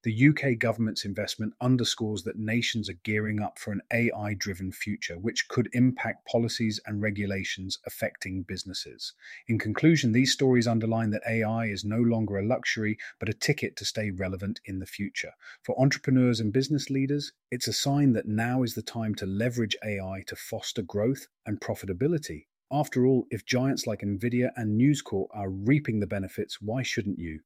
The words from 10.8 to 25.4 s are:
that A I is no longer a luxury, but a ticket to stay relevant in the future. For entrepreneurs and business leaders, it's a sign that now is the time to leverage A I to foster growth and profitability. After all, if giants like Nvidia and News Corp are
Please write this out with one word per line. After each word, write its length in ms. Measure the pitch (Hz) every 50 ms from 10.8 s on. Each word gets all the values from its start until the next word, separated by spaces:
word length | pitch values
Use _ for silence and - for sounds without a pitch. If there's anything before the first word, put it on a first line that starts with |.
| 110 113 113 113 113 107
that 120 | 104 104 -
A 200 | 117 113 113 110
I 220 | 107 113 113 117
is 180 | 107 101 92 95
no 140 | 104 107 117
longer 380 | 120 117 117 113 110 95 101
a 80 | 98 98
luxury, 540 | 110 127 - - - - 113 107 107 110 - - - - _
but 80 | - -
a 40 |
ticket 440 | - _ - - 143 - - - -
to 80 | - 101
stay 260 | - - 113 107 104
relevant 500 | 95 92 95 92 95 90 101 98 110 - _
in 160 | - 98 92
the 60 | 92
future. 480 | - - - 101 95 - - - - - _ - - - _
For 180 | _ - - 120
entrepreneurs 600 | 131 139 135 - - - 131 127 127 123 120 110
and 120 | 113 107
business 380 | 104 127 135 135 151 143 - -
leaders, 420 | 135 135 135 135 143 147 143 - _ _ _ _
it's 160 | 127 123 - 123
a 40 |
sign 400 | 107 - - 143 139 143 143 135 117
that 120 | 107 -
now 380 | 107 107 110 117 123 123 131 127
is 100 | 117 -
the 80 | 113
time 320 | 107 - - 117 113 110 104
to 100 | - 101
leverage 520 | 95 98 101 117 127 120 120 113 107 - - -
A 160 | 110 104 98
I 240 | 92 95 95 95 92
to 80 | - -
foster 480 | - - - 113 107 - - - -
growth 460 | 98 - - 101 104 123 139 - - _ _ _ _
and 140 | 113 107 -
profitability. 880 | - - 107 - - 95 92 87 127 151 175 151 147 - 80 76 - _ _ _ _ _
After 340 | 131 147 147 - - 131 123
all, 220 | 131 135 123 - -
if 160 | 120 98 -
giants 400 | - - 123 131 135 131 113 -
like 140 | 117 107 101
Nvidia 500 | 110 101 101 95 117 120 117 123 123 127 -
and 200 | 123 117 107 107
News 240 | 110 123 143 147 -
Corp 300 | - - 107 98 95 -
are 160 | - 107